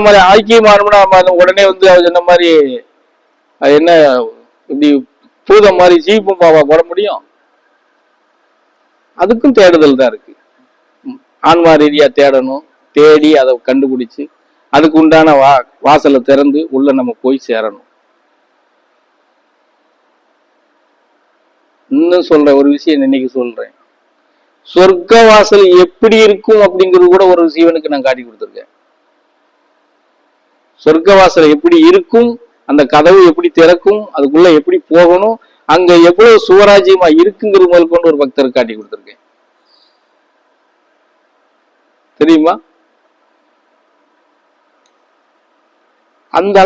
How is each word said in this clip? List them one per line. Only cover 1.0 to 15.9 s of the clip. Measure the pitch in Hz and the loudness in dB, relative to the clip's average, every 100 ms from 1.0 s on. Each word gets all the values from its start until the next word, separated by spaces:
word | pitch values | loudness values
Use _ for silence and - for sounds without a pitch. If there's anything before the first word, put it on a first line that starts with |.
நம்ம | 190 185 185 175 | 2 2 0 0
உடனே | 180 190 196 | 0 0 -2
வந்து | 185 190 | 0 2
அவர் | 180 175 | 2 2
சொன்ன | 175 175 | -2 0
மாதிரி | 175 170 160 139 123 - _ _ _ _ _ _ - | 0 2 0 -2 -6 -16 _ _ _ _ _ _ -6
அது | 139 147 | 0 0
என்ன | 165 165 147 127 113 117 117 _ - | 2 2 2 -2 -6 -14 _ _ -14
இப்படி | 143 147 143 123 _ _ _ - | -4 -2 -4 -6 _ _ _ 0
பூதம் | 208 202 180 | 2 2 2
மாதிரி | 180 175 160 | 2 2 0
ஜீப்பும் | 214 196 185 | -2 -2 -2
பாவா | 170 156 143 | 2 2 2
போட | 160 170 | -2 -2
முடியும்? | 175 208 131 _ _ _ _ _ _ _ _ _ _ _ _ _ _ _ _ _ _ _ - | -6 -8 -8 _ _ _ _ _ _ _ _ _ _ _ _ _ _ _ _ _ _ _ -8
அதுக்கும் | 190 226 285 233 | -4 -2 -2 2
தேடுதல் | 185 170 151 131 | 2 2 0 0
தான் | 127 | -4
இருக்கு. | 107 _ _ _ _ _ _ _ _ - 127 _ _ 151 | -6 _ _ _ _ _ _ _ _ -20 -20 _ _ -2
ஆன்மா | 170 165 156 | 0 2 2
ரீதியா | 151 147 143 135 | 0 0 -2 0
தேடணும், | 139 135 131 139 _ _ _ 147 | 0 -2 -4 -12 _ _ _ 0
தேடி | 151 151 151 147 | 2 2 2 0
அதை | 131 123 - | 0 -4 -4
கண்டுபிடிச்சு | 135 135 127 117 - 147 _ _ _ - 139 | -4 -4 -6 -12 -16 -20 _ _ _ -6 -2
அதுக்கு | 160 160 | 0 0
உண்டான | 160 160 160 143 | 2 2 2 2
வா-, | 135 135 - _ | 2 0 -4 _
வாசலை | 131 | -2